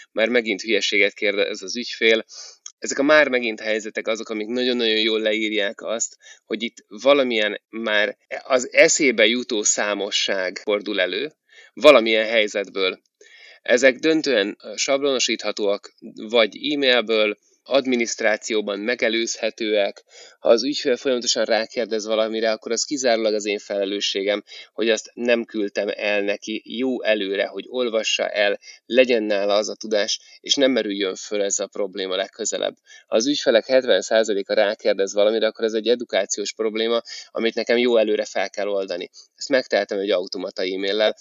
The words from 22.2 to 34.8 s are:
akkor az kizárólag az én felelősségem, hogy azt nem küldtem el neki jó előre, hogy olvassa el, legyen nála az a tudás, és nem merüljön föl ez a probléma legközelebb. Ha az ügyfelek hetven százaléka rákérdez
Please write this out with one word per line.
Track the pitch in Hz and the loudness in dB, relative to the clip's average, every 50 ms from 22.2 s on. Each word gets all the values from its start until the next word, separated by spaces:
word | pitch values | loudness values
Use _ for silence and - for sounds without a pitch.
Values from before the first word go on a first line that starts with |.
| 110 110 110 110 113 110 | 0 0 0 0 0 0
akkor | 110 110 - 110 | -2 -2 -4 -6
az | 117 110 - | -4 -4 -4
kizárólag | - 151 135 131 123 113 113 113 107 107 | -4 -6 -2 2 2 2 2 2 0 0
az | 107 101 | 0 -2
én | 107 101 104 | -2 -4 -4
felelősségem, | - - 104 101 101 98 101 101 - - - 101 98 101 101 104 - - - - - - _ | -4 -4 -2 -2 -2 -2 -2 -4 -4 -4 -4 -2 0 0 -2 -2 -4 -10 -16 -20 -20 -14 _
hogy | - 110 117 | -2 0 0
azt | 110 107 - - _ | 0 0 -2 -8 _
nem | - 120 123 120 117 110 | -4 0 0 0 0 -2
küldtem | - - 110 101 101 - 110 101 104 98 | -4 -6 -4 -4 -4 -4 -4 -4 -4 -4
el | - 107 104 104 104 | -4 -2 -2 0 0
neki | 101 101 101 - - 110 110 104 - | 0 -2 -4 -4 -6 -8 -8 -8 -10
jó | - 110 113 131 131 127 - 87 | -10 -6 -4 -2 -2 -2 -2 0
előre, | 107 110 107 98 95 98 101 98 | 0 0 0 0 -2 -2 -2 -2
hogy | - 98 98 95 | -4 -6 -10 -10
olvassa | - 120 127 123 117 110 110 107 - - - 98 - | -8 -4 -4 -2 0 0 -2 0 -2 -2 -2 -2 -2
el, | - 104 101 101 101 - - - - - _ | 0 0 0 0 0 -4 -8 -16 -20 -20 _
legyen | - 113 127 131 123 123 110 107 | 2 4 4 4 4 2 2 2
nála | 107 104 98 101 101 101 | 0 0 0 0 2 2
az | 104 104 104 | 0 0 -2
a | 101 | -6
tudás, | - - 110 107 104 101 110 - - - - - - | -10 -4 -2 0 0 0 -2 -4 -8 -10 -16 -20 -16
és | - - - | -6 -2 2
nem | 139 135 135 | 2 4 4
merüljön | 131 113 107 104 101 101 98 92 92 | 2 0 0 -2 -2 -2 -2 -4 -4
föl | - - - 107 104 | -8 -8 -6 -4 -2
ez | 98 101 98 - | -2 -2 -2 -4
a | 98 | -6
probléma | 95 - - 104 92 87 101 95 95 92 | -6 -6 -6 -6 -6 -6 -6 -6 -4 -4
legközelebb. | 95 95 101 - - 90 - 98 95 98 98 101 _ _ - - - _ | -4 -4 -6 -8 -8 -6 -6 -4 -4 -4 -6 -6 _ _ -20 -20 -20 _
Ha | _ - | _ 0
az | 110 120 | 0 0
ügyfelek | 143 147 139 - 143 120 110 - | 0 -2 0 2 2 2 2 4
hetven | - 131 131 127 123 98 92 | 4 2 2 4 4 2 2
százaléka | 104 - 113 110 110 110 104 98 98 - 104 | 2 2 2 2 2 2 -2 -4 -2 0 0
rákérdez | 107 104 101 110 - | 2 2 2 0 0